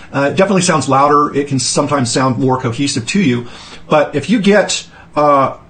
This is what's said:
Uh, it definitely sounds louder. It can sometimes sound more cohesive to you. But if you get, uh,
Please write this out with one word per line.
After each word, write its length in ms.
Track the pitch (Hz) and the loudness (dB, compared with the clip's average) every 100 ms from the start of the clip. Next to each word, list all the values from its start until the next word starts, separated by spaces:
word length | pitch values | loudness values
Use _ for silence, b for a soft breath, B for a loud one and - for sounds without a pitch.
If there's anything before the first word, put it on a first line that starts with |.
| B | B
Uh, 200 | 135 139 | -4 -2
it 40 | - | 0
definitely 260 | 190 190 | 2 2
sounds 260 | - 156 139 | 2 0 2
louder. 480 | 135 143 147 147 139 | 2 4 2 2 -2
It 120 | 143 | -2
can 100 | 135 | -2
sometimes 520 | - 160 139 143 120 | -2 -2 0 0 0
sound 280 | 139 131 110 | 0 -2 0
more 200 | 131 131 | 0 0
cohesive 480 | 120 113 143 - 117 | -2 -4 -4 -4 -2
to 120 | 202 | 0
you. 260 | 160 120 117 B B B - | 0 0 -4 B B B 0
But 240 | 156 - | 0 2
if 160 | 143 143 | -2 -2
you 100 | 233 | 0
get, 480 | 190 202 175 - - B B | 4 4 2 -4 -8 B B
uh, 440 | 151 147 143 127 - | 0 2 4 2 -4